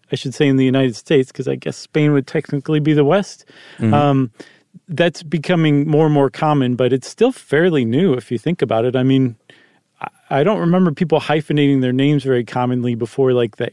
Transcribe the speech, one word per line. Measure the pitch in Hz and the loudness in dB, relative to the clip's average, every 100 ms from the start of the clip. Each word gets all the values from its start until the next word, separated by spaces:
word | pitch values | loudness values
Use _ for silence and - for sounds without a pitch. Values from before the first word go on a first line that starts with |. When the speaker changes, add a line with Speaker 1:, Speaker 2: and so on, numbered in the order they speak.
| - | -10
Speaker 1:
I | 135 | -8
should | 139 | -6
say | - 147 | 0 2
in | 131 | 2
the | |
United | 131 135 131 107 | 2 2 0 -2
States, | - 151 131 | -2 0 0
'cause | - 135 | -6 -8
I | 135 | -6
guess | 147 - | -8 -12
Spain | - 156 147 | -6 -2 2
would | 143 127 | 0 -2
technically | 160 - 143 - 151 | -6 -6 -8 -4 -2
be | 147 | 0
the | 151 | 2
West, | 143 196 190 - _ - - - | 2 2 -2 -12 _ -20 -20 -4
Speaker 2:
Mm-hmm. | 113 | 0
Speaker 1:
um, | 143 147 135 123 - - _ _ - - | 2 2 0 -2 -6 -20 _ _ -20 -10
that's | 151 170 - | -2 -2 -2
becoming | 160 160 143 175 156 143 156 | -8 -6 -2 0 2 2 2
more | 151 160 | 2 2
and | |
more | 147 135 | 2 0
common, | - 156 147 123 123 | 0 0 2 0 0
but | 123 | 0
it's | 131 - | 0 -4
still | - 240 | -2 -2
fairly | - - 143 180 151 | -2 -4 0 2 0
new | 113 127 185 | 0 0 2
if | 127 - | 0 -4
you | 113 | -6
think | 156 175 | -4 -4
about | 123 113 | -2 0
it. | 123 | 0
I | 127 | 0
mean, | 131 135 131 113 _ - _ _ _ - | 2 2 0 -4 _ -20 _ _ _ -16
I, | - _ - | -16 _ -6
I | 143 | 0
don't | 170 190 | 0 0
remember | 170 180 185 | 0 2 2
people | 139 170 156 | 0 0 0
hyphenating | - 156 - 147 143 135 | 0 -2 0 0 2 2
their | 127 | 0
names | 127 139 147 | 0 2 0
very | 131 123 | 0 -2
commonly | 113 123 123 123 120 | -2 -4 -2 -2 -4
before, | 117 117 - 131 | -4 -6 -2 0
like, | 123 117 - | 2 0 -4
the | 120 | -8